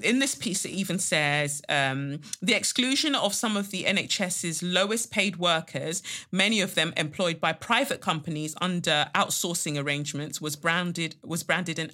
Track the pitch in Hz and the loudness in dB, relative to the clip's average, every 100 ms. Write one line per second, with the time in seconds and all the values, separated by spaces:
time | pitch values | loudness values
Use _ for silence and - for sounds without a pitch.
0 | 185 247 269 - - 190 - 180 196 175 | 2 2 2 0 -2 -2 -2 -2 -2 -2
1 | - 160 147 147 147 147 - 147 135 135 | 0 2 2 2 0 -2 0 2 2 0
2 | 139 147 - - 185 214 - - 254 277 | -4 -6 -8 -4 2 2 2 2 2 2
3 | 311 277 202 202 226 202 202 185 - 190 | 2 2 2 0 0 0 -2 -2 0 0
4 | - - 180 - 175 156 180 180 202 226 | 0 0 -2 -2 -2 -2 0 2 2 0
5 | - 214 196 170 175 160 165 135 147 175 | -2 0 0 2 2 2 0 -6 -4 -6
6 | - - - 185 196 220 180 180 160 190 | -6 -10 -4 2 4 4 2 2 2 0
7 | 156 151 180 160 165 160 - 240 277 - | -2 0 0 2 0 0 0 2 2 -2
8 | - 160 151 151 151 - 180 180 175 151 | -2 -2 -2 -6 -6 -2 -2 0 2 2
9 | 143 180 - - 180 170 165 147 143 143 | 2 2 0 0 -2 -2 -2 -2 0 -2
10 | 143 143 151 - 151 147 170 170 175 170 | -2 -6 -6 -6 -6 -2 0 0 0 -2
11 | 165 - - 165 - 165 170 160 160 | -4 -6 -8 -4 0 0 0 -4 -6